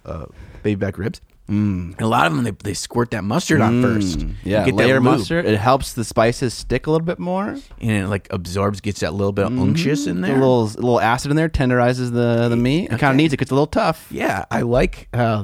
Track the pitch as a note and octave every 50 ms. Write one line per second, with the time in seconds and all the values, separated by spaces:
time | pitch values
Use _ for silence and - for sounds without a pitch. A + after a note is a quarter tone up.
0 | - D#2+ D#2+ D#2+ C#2 - - - - - - - - - G#2+ F#3+ A3 - - -
1 | F#2+ B2+ F#3 - - - _ _ _ - G#2 G#2 G#2 G#2 F#2+ F2+ F2+ E2+ F2+ -
2 | A2 A2 A2+ B2 D3 E3+ D#3+ C#3 A#2+ A2 F#2+ - - G2+ F#2 - - - - A#2+
3 | A#2+ - A#2+ G#2+ F#2 G2+ A2+ F3 - - D#3+ - A2+ G#2+ A#2+ B2 B2 A#2+ A2+ G#2+
4 | G2 F#2 E2 D2+ E2 - - - - F#2 G2+ G#2+ F#2+ C3 G2 G#2 A2+ B2 C3 C3
5 | B2+ B2+ - C3+ G2 - E3 E3+ - G#2+ A2 G2+ G#2 B2+ C3+ C3+ - - - B2
6 | G#2+ - - A2+ A2+ A#2 A#2+ - C#3 A#2 - - - - A#2 B2+ - D#3 D#3 E3
7 | E3 E3+ F3+ - F3 F3+ F#3 F#3+ G3+ G#3+ - C#4 - - - - - A2 A2 G2+
8 | F#2+ F#2+ G#2 F2+ - - G2 F#2 E2+ F2+ F2+ G2+ G2 G2+ G2+ F#2+ - G#2 F#2+ -
9 | G#2 E2 D#2+ G2 G2+ G2+ G2 G2+ G2+ - B2 B2+ B2+ C3+ D3 E3 E3+ C3+ D3+ C#3+
10 | - - - F2+ - - - C3 C3+ C3 B2+ A#2+ A2+ G#2 A2 - A#2+ B2 A#2+ G#2
11 | G2+ A2+ A#2 B2+ - C#3+ C#3+ D#3 D#3+ D#3+ - - C#3 B2 B2 B2 A#2+ B2 B2+ B2+
12 | B2 B2 A#2+ A#2+ A#2+ A#2 A#2 A#2 A#2 A#2+ A#2+ A#2+ A#2+ B2+ C#3+ E3+ G3+ - - B2
13 | D3+ C#3 C3 C3+ D#3 D#3+ C3+ B2 C3 - C3 C#3 D3+ D#3 - B3+ A3+ E3+ D#3 -
14 | - - - - - - G#2+ F#2+ - - - A#2+ B2 A#2 A#2+ C3 F3+ F#3 - -
15 | - - - A#2 A#2+ A2+ A2 G#2